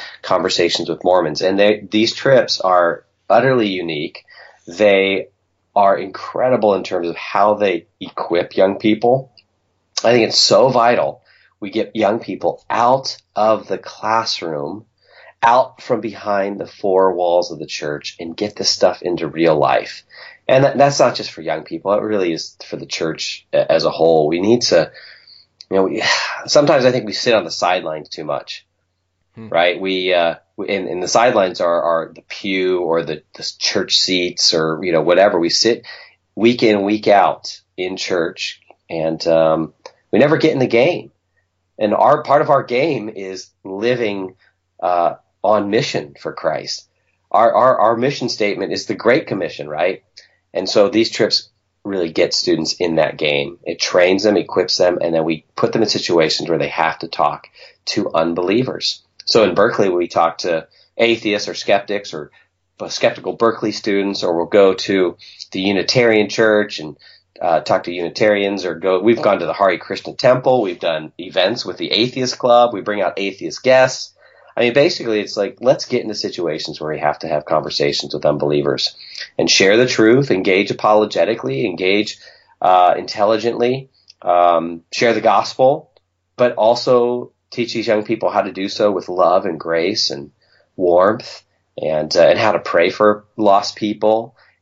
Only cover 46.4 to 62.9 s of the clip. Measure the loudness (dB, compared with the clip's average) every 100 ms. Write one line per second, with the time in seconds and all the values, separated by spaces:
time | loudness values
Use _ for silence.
46.4 | -4 -4 -6 -12 -16 _ _ _ _ 2
47.4 | 4 4 4 4 2 2 -2 -2 -6 -4
48.4 | -4 -4 -6 -6 -6 -4 0 0 0 -6
49.4 | -6 -8 -10 -4 -2 -4 _ -20 -20 _
50.4 | _ -8 -2 2 2 2 0 0 0 0
51.4 | -4 _ _ _ -8 -4 -2 0 0 0
52.4 | 0 0 -2 -4 -2 0 0 -2 -2 -2
53.4 | -4 -8 -10 -6 -2 2 4 4 2 0
54.4 | 0 -2 0 2 2 0 -2 -2 -2 -4
55.4 | -8 -4 -2 0 0 -2 0 2 2 0
56.4 | -2 -2 -2 -2 -2 -4 -8 -2 -2 -2
57.4 | -12 _ -20 _ -8 -4 -2 -2 -2 -2
58.4 | 0 0 -2 -4 -8 -8 _ -14 -2 2
59.4 | 2 2 2 2 0 0 -2 0 0 -2
60.4 | -4 -4 -6 _ _ -2 0 0 -2 -4
61.4 | -4 -6 0 0 0 -8 -8 -12 -14 _
62.4 | _ _ _ -14 -12